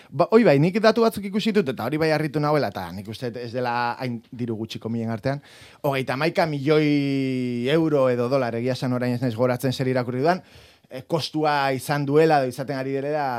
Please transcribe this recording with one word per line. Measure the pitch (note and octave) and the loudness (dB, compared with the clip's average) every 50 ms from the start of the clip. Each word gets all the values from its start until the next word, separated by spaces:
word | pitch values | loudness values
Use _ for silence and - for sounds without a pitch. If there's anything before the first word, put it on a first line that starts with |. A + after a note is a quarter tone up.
| - - | -20 -8
Ba, | - C#3 F3 - | 0 0 2 6
hoi | - A#3 A#3+ | 6 6 8
bai, | F3+ C#3+ C#3 | 8 6 6
nik | D3 F3+ F3+ A3 | 6 4 2 4
datu | G3 A3 A3 A#3 A3+ | 4 4 4 4 2
batzuk | A3+ A3 A3 G3 | 2 0 -2 -8
ikusi | G3+ F#3 A3 F3+ A3 G3+ | -6 -4 -2 -2 0 2
dut, | G#3+ F3+ C3+ | 2 0 0
eta | B2 G2 G#2 | -2 -4 -4
hori | B2+ D3 D#3 | -4 -2 0
bai | D#3+ D#3+ | 0 2
harritu | D#3 D3+ D#3 D3+ A#2+ D3+ | 0 0 0 -2 -2 -2
nahuela, | D3 D3 D3+ D3+ B2 G2+ | 0 2 2 2 0 0
eta | - - F#2 E2+ | -4 -6 -8 -8
nik | E2+ G2 G2+ G2+ | -8 -10 -10 -10
uste | A2 - - A#2+ A2 B2 | -10 -8 -8 -8 -8 -8
ez | A#2+ A#2 A2 | -10 -8 -6
dela | B2+ B2 A#2+ A#2+ A#2+ A#2+ A#2+ A#2+ | -4 -4 -2 -2 -2 -2 -2 -4
hain | - C3 B2+ A#2+ A2+ A2+ - | -4 -6 -6 -6 -8 -10 -12
diru | - A#2 B2 A#2 A2+ | -10 -8 -6 -6 -4
gutxiko | G#2 A2+ A2+ - A2+ - A2 | -6 -6 -8 -10 -10 -8 -6
milen | A#2 A#2 A2+ A2+ | -4 -4 -4 -4
artean, | A2+ A2 - C3 C#3 C#3+ - - - - - - - - | -4 -4 -4 -4 -4 -6 -8 -16 -20 -20 -20 -20 -14 -6
hogeita | - D3 C3+ C3+ C3 B2+ B2+ | -4 -2 -2 -2 -2 -2 -4
hamaika | C3 D3+ E3+ E3+ G3 F3 | -2 -2 -2 2 2 0
milioi | D#3+ D3+ C#3+ C3 C#3+ D#3 D#3 D#3 D3 D3 C#3+ C#3 C#3 C#3 C3+ C3+ C3 C3 B2+ B2+ B2 B2 A#2+ A#2+ B2+ | 0 0 -2 0 2 4 4 4 4 2 2 0 0 0 -2 -2 -2 -2 -2 -2 -4 -4 -2 0 2
euro | D3 E3 D#3+ D#3+ D3 C#3+ C3 B2+ | 2 2 2 2 2 2 4 2
edo | B2 A#2+ A#2+ A#2+ | 2 2 0 0
dolar, | C3+ C#3 B2+ A#2 A2+ | 0 0 0 0 -2
egia | A#2 A#2+ B2+ B2+ | -2 -2 -2 -2
esan | - - B2+ B2 | -2 -2 -2 -2
orain | B2 B2 B2 B2 | -2 -2 -2 -2
ez | B2 | -2
naiz | C3+ B2+ A2+ | -2 -2 -2
goratzen | A2+ B2+ B2 B2 A#2+ - C3+ | 0 0 0 0 0 -2 -2
zer | B2 - C3+ B2+ | -2 -2 -2 -2
irakurri | B2+ B2+ A#2+ A#2 B2 B2+ | 0 -2 -2 -2 -4 -2
dudan, | C3+ D#3+ F3+ F#3 - _ - - - - _ _ _ - | 0 0 0 0 -2 _ -20 -20 -20 -20 _ _ _ -16
eh, | - C3 - - | -16 -14 -10 -4
kostua | E3+ D#3+ - - - D#3 D3+ D3+ D3 C#3+ C#3 C#3 | -4 -4 -4 -4 -4 -2 0 0 2 2 0 0
izan | C3+ C3 - - D3 D3 C#3+ | -2 -2 -2 -2 -2 -2 0
duela, | C#3 C#3 D3+ D#3+ D#3+ D#3 C#3+ | 2 4 4 6 6 6 4
edo | C3+ B2+ | 2 0
izaten | A#2 - C3+ A#2+ C#3+ C3 | -4 -6 -6 -6 -6 -6
ari | C3 C3+ | -4 -4
direla, | C3+ C#3 C3+ C#3+ D3+ D3+ C#3+ C3+ B2 | -4 -4 -4 -4 -4 -2 -2 -4 -4